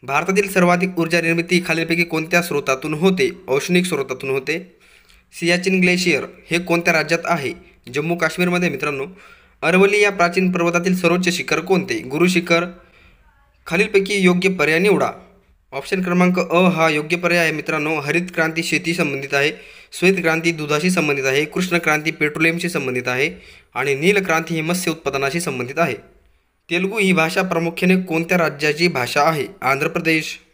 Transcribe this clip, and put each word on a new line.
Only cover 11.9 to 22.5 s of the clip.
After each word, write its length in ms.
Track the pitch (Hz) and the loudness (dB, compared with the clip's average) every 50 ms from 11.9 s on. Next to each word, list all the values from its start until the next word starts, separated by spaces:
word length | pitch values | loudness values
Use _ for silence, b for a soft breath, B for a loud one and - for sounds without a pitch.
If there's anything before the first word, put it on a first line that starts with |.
| 117 110 | -4 -6
गुरु 280 | - 127 135 156 170 180 | -6 -6 0 2 2 2
शिखर. 380 | 180 175 175 - 170 170 175 180 175 - b b b b b b b b b b _ _ _ _ _ _ _ - | 2 0 0 2 0 0 0 -2 -8 -18 b b b b b b b b b b _ _ _ _ _ _ _ -4
खालीलपैकी 480 | 160 175 214 214 208 196 196 190 208 | 0 0 0 2 2 0 2 2 0
योग्य 340 | 202 190 180 180 180 175 190 | 2 4 4 4 4 2 0
पर्याय 300 | 185 180 147 151 156 165 | 0 2 0 2 2 2
निवडा. 320 | 185 208 190 156 131 107 - - - - - _ _ _ _ _ _ _ | 4 4 2 2 0 -2 -4 -8 -18 -20 -20 _ _ _ _ _ _ _
ऑप्शन 320 | - 135 139 - 196 185 185 | -12 -12 -6 -4 -4 -4 -2
क्रमांक 360 | 180 175 180 180 180 180 185 | 0 2 2 4 4 2 0
अ 280 | 165 - 160 170 185 180 | 0 2 2 4 4 4
हा 220 | 156 160 160 160 | 4 4 2 2
योग्य 260 | 151 151 151 156 175 | 2 0 -2 -2 -4
पर्याय 280 | 170 175 175 170 175 170 | -2 0 0 2 2 2
आहे, 80 | 160 | 2
मित्रांनो. 480 | 156 151 143 160 156 156 147 156 160 151 | 0 -2 -4 -4 -4 -2 -2 -2 -2 -2
हरित 220 | 139 143 151 170 175 180 - | -2 -2 -2 -2 -2 -4 -2
क्रांती 300 | - 160 160 160 160 160 | -2 -2 0 0 -4 -4
शेती 300 | - - 147 - 165 170 | -2 -4 -2 -2 -2 -2
संबंधित 400 | - 165 147 139 135 139 135 - | -2 -2 -2 -2 -6 -6 -2 0
आहे, 180 | 139 139 151 151 B B B B B B B - - | 0 0 0 -2 B B B B B B B -8 0
श्वेत 140 | 170 180 196 | 2 2 2
क्रांती 380 | 185 165 165 160 165 165 170 | 4 2 0 0 2 0 -2
दुधाशी 380 | 170 156 151 143 151 147 160 180 | -2 -2 -2 -2 -2 0 2 2
संबंधित 360 | 185 180 156 147 143 139 131 | 2 2 2 0 0 0 0
आहे, 200 | 135 131 139 151 | 0 0 0 0
कृष्ण 320 | 151 - 175 180 185 170 170 | 0 -2 -4 -2 0 -2 0
क्रांती 340 | 165 156 151 151 151 160 | 2 2 0 0 0 -4
पेट्रोलियमशी 580 | 156 - 156 151 147 156 160 165 | -4 -2 -4 -2 0 0 0 0